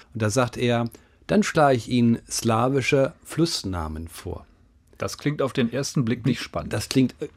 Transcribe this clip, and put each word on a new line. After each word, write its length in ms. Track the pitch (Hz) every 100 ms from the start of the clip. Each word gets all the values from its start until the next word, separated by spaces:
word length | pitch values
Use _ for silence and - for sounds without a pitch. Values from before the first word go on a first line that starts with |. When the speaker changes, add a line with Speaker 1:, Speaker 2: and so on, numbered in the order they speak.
| -
Speaker 1:
Und 80 | 110
da 80 | 107
sagt 260 | 117 120 -
er: 320 | 123 117 120 - _ _ -
"Dann 160 | 208
schlage 340 | 202 160 143 127
ich 120 | -
Ihnen 300 | 123 117 117 -
slawische 840 | - 110 110 127 135 120 139 135 -
Flussnamen 840 | - - 165 - 98 90 78 78 82
vor." 380 | - - - - _ _ _ _ -
Speaker 2:
Das 180 | 101 -
klingt 240 | 147 151
auf 100 | 135
den 200 | 139 117
ersten 320 | 123 139 -
Blick 220 | 113 120 120
nicht 140 | 117
spannend. 320 | - 87 -
Speaker 1:
Das 160 | 107 -
klingt, 260 | 131 127 -
äh, 80 | 151